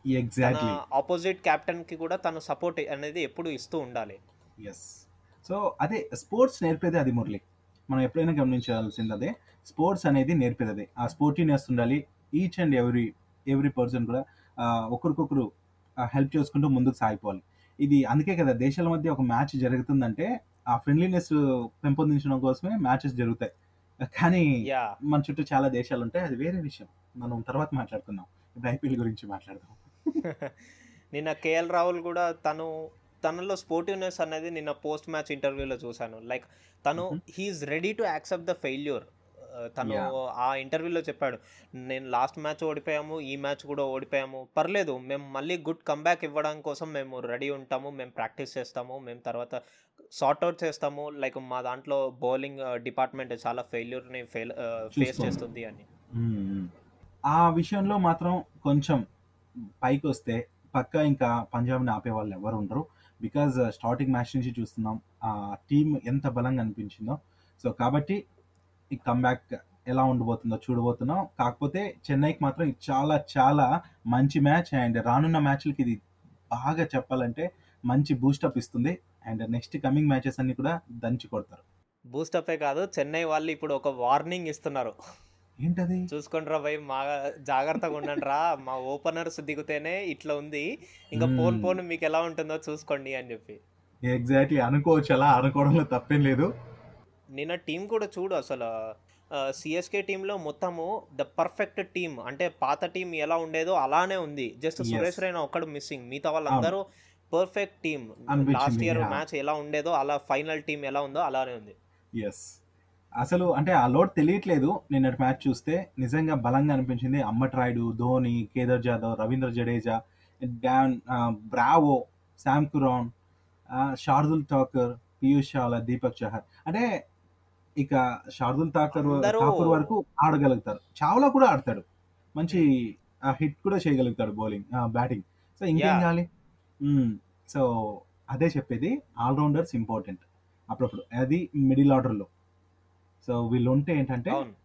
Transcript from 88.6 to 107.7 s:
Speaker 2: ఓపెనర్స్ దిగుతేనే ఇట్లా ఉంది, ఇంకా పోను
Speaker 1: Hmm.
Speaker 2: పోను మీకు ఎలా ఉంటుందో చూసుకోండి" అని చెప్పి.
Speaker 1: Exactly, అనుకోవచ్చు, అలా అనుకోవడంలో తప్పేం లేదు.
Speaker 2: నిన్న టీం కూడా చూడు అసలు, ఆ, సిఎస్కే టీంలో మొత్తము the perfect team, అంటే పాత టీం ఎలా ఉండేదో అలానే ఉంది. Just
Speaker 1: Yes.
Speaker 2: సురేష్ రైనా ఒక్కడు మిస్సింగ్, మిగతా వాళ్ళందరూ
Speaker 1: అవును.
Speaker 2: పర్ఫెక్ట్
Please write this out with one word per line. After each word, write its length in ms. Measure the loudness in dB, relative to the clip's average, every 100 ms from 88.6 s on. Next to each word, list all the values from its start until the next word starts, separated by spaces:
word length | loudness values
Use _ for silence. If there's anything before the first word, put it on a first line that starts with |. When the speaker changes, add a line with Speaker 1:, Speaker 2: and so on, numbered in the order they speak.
| -4 -6
Speaker 2:
ఓపెనర్స్ 640 | -6 -4 -4 -4 -6 -8
దిగుతేనే 640 | -8 -8 -4 -4 -4 -6
ఇట్లా 300 | -6 -8 -4
ఉంది, 440 | -4 -4 -6 -6 -8 -14 -20 -8
ఇంకా 140 | -2 0
పోను 240 | 2 2
Speaker 1:
Hmm. 120 | 2
Speaker 2:
పోను 200 | 0 -2
మీకు 220 | -4 -2
ఎలా 160 | 0 0
ఉంటుందో 400 | 0 -4 -6 -6 -6
చూసుకోండి" 440 | -10 -4 -4 -4
అని 160 | -8 -8
చెప్పి. 300 | -14 -14 -20 _ _ _ _
Speaker 1:
Exactly, 580 | 0 0 4 4 6 4
అనుకోవచ్చు, 520 | 4 4 6 4 6
అలా 180 | 4 6
అనుకోవడంలో 520 | 6 4 4 6 6
తప్పేం 360 | 4 -2 2 4
లేదు. 340 | 4 4 2 -2 -16 -20 -20 -20 -20 _ _
Speaker 2:
నిన్న 240 | -10 -6
టీం 320 | -6 -6 -8 -4
కూడా 200 | -4 -4
చూడు 280 | -6 -4
అసలు, 600 | -4 -4 -6 -4 -6 -8 -12 _ _ _
ఆ, 160 | -4 -4
సిఎస్కే 520 | -6 -4 -4 -2 -6
టీంలో 340 | -4 -6 -6 -6
మొత్తము 680 | -8 -6 -6 -4 -6 -8 -10 -8
the 80 | -6 -2
perfect 460 | -2 -2 -4 -4 -8 -6
team, 220 | -6 -8
అంటే 280 | -10 -4 -4
పాత 360 | 0 0 0
టీం 300 | -2 -6 -6
ఎలా 220 | -4 0 0
ఉండేదో 360 | 0 -2 0
అలానే 440 | 2 4 2 2 -2
ఉంది. 440 | -4 -4 -6 -4 -6
Just 160 | -2
Speaker 1:
Yes. 140 | -2 0
Speaker 2:
సురేష్ 240 | 0 0
రైనా 200 | -4 -2
ఒక్కడు 260 | -4 -4 -4
మిస్సింగ్, 420 | -8 -10 -12 -10
మిగతా 220 | -6 -2
వాళ్ళందరూ 460 | -2 2 2 2 0
Speaker 1:
అవును. 300 | -6 _ _ _ _
Speaker 2:
పర్ఫెక్ట్ 500 | 0 2 0 -4